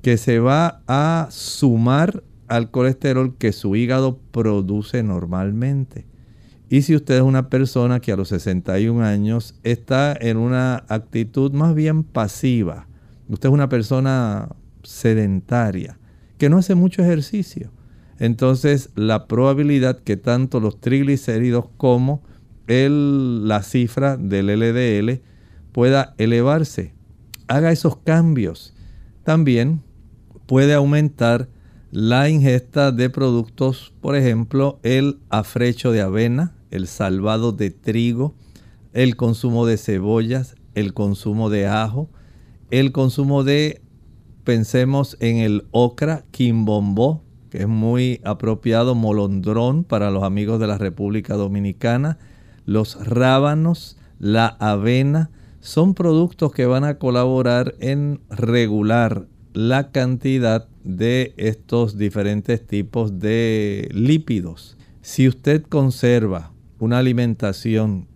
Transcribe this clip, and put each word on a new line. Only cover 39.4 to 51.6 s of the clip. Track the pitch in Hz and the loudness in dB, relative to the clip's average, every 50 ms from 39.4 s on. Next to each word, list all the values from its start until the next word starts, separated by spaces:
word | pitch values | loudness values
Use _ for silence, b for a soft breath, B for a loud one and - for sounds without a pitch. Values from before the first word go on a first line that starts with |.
| - 123 117 117 117 | -2 -2 0 0 2
de | 117 113 104 | 2 0 -2
cebollas, | - - 104 92 92 104 110 113 113 113 127 131 127 - - - - - - | -2 -4 -4 -2 0 0 0 0 0 -2 -4 -4 -6 -8 -14 -20 -20 -10 -6
el | 104 104 98 | -4 -4 -4
consumo | - - 104 101 101 98 - 107 104 110 113 107 | -4 -4 -2 -2 -4 -4 -4 -6 -4 -2 -2 -2
de | 104 104 98 98 | 0 0 0 0
ajo, | 101 107 110 110 107 135 156 - b b b b b b b b b b b - | 0 -2 -2 -2 -4 -6 -8 -8 b b b b b b b b b b b -4
el | - 131 135 135 | 0 0 0 0
consumo | 127 135 131 127 127 - 139 139 143 139 135 | 0 0 0 0 0 0 0 0 0 0 2
de, | 135 143 147 151 151 - - - _ _ - - - - - _ - - - | 2 2 0 0 -2 -4 -10 -20 _ _ -20 -20 -20 -20 -20 _ -20 -20 -8
pensemos | - - 120 113 110 - - 127 127 131 139 139 139 - - - | -2 0 0 0 0 0 0 0 0 2 0 0 -2 -2 -4 -4
en | 117 117 117 113 | -2 0 0 0
el | 113 107 104 101 - - | 0 0 0 -2 -4 -2
ocra, | - 117 123 120 117 - 147 156 160 - - - | 0 2 2 2 0 -4 -4 -4 -4 -6 -10 -16
quimbombó, | - - 127 120 113 113 110 104 107 104 101 101 98 107 120 143 160 156 - - - - - - | -4 -2 0 2 2 0 0 0 0 0 0 0 0 2 2 0 0 -2 -8 -18 -20 -20 -20 -14
que | - 87 | -8 -4
es | 98 104 | -2 -2
muy | 113 110 110 113 120 123 127 127 120 - - | 0 0 0 0 0 0 0 -2 -4 -4 -6
apropiado, | 98 104 98 - 110 110 110 - 117 113 113 117 127 127 | -6 -6 -4 -2 -4 -4 -2 0 0 2 2 2 2 0
molondrón | 117 113 107 104 104 101 98 98 98 90 104 110 117 120 123 139 160 175 | 0 0 0 0 0 0 0 -2 -2 -2 -2 0 0 0 0 0 -2 -2
para | - - 107 104 101 | -2 -2 -2 0 0
los | 98 95 98 | 0 -2 -2
amigos | 95 98 104 104 104 113 110 | -2 -2 -2 -2 -2 -2 -2
de | 110 | -2
la | 104 104 98 | -2 -2 -2
República | 104 95 85 - 104 101 104 110 95 - 107 | -4 -4 -4 -4 -4 -4 -4 -4 -4 -4 -4
Dominicana, | 104 101 98 101 101 | -4 -2 -2 -2 -2